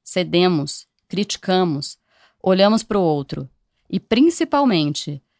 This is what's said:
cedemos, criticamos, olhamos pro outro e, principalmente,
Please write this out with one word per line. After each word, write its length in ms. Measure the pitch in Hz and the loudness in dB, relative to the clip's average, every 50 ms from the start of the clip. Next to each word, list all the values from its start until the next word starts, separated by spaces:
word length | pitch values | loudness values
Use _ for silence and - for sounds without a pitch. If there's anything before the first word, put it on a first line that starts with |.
cedemos, 880 | - - - 185 175 156 151 170 180 180 175 147 139 147 - - - _ _ _ _ | -12 -6 -4 -4 -2 0 2 2 2 4 2 0 -2 -4 -8 -12 -16 _ _ _ _
criticamos, 920 | - - 185 208 - - - - - 185 185 185 175 143 143 147 - - _ _ _ _ _ _ _ _ _ | -8 -6 -4 -4 -4 -6 -8 -4 -2 0 0 0 0 -2 -4 -6 -10 -14 _ _ _ _ _ _ _ _ _
olhamos 400 | - 190 190 185 196 202 220 220 | 0 0 2 4 4 4 2 2
pro 180 | - - 208 202 | -2 -2 -2 0
outro 480 | 180 165 151 143 135 - - 147 135 131 _ _ _ _ _ _ _ - | 0 0 0 -2 -4 -6 -10 -10 -12 -12 _ _ _ _ _ _ _ -8
e, 120 | 185 190 | -6 -6
principalmente, 1200 | - - 226 240 294 339 330 - 330 320 - 285 285 254 196 165 151 151 151 - - 147 147 139 _ _ _ | -4 0 2 4 4 4 2 0 -2 -2 0 0 2 2 2 2 0 0 -2 -6 -8 -10 -12 -12 _ _ _